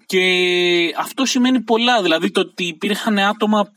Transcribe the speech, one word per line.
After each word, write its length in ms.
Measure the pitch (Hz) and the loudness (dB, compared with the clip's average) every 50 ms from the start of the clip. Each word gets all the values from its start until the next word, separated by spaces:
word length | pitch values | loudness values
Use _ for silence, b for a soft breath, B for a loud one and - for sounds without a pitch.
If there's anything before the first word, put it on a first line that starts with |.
| _ | _
Και 180 | - - 185 180 185 185 180 180 180 180 180 175 175 175 175 170 170 - - | -2 0 0 2 2 2 2 0 0 0 0 0 2 2 2 0 -2 -2 -4
αυτό 260 | - - - - 269 | -6 -6 -4 -4 -2
σημαίνει 360 | 247 - 262 240 254 262 247 | -2 0 2 2 2 2 0
πολλά, 420 | 220 - 233 220 233 247 247 233 190 | 0 0 0 0 2 2 2 2 2
δηλαδή 280 | 175 160 165 170 202 | 2 0 0 0 0
το 100 | 170 202 | 0 0
ότι 260 | 185 - - - 185 | -2 -2 -4 -8 -8
υπήρχαν 520 | 175 160 - - 202 208 208 - 226 214 202 | -8 -8 -6 -4 -4 -4 -2 -2 -2 0 0
άτομα 540 | 196 202 214 214 220 208 214 208 202 202 _ | 0 0 0 0 0 0 2 0 0 -2 _